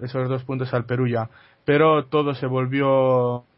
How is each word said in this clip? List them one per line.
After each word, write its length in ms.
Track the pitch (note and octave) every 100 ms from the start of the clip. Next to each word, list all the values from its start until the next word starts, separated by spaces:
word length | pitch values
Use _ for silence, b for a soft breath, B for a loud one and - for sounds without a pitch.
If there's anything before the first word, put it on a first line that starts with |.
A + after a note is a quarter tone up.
esos 260 | A#2+ C3+ B2+
dos 140 | C3
puntos 320 | C3 C3 C3
al 100 | B2+
Perugia. 460 | A#2 B2+ B2+ A#2 A2+ b b b
Pero 420 | - D3 D#3+ D#3 C3
todo 280 | D#3 C#3+
se 120 | C3+ C3+
volvió 960 | B2+ B2+ C#3 C#3 C3+ C3 B2+ B2 B2 -